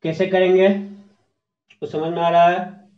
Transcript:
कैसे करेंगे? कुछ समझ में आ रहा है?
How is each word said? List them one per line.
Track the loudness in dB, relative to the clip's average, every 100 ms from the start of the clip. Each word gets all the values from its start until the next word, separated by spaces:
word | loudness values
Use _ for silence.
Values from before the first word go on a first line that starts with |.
कैसे | -8 -4 -2
करेंगे? | 0 2 4 2 0 -6 -16 -20 _ _ _ _ _ _ _
कुछ | -10
समझ | -8 -6
में | -4
आ | 0
रहा | 4 4
है? | 2 -6 -14 _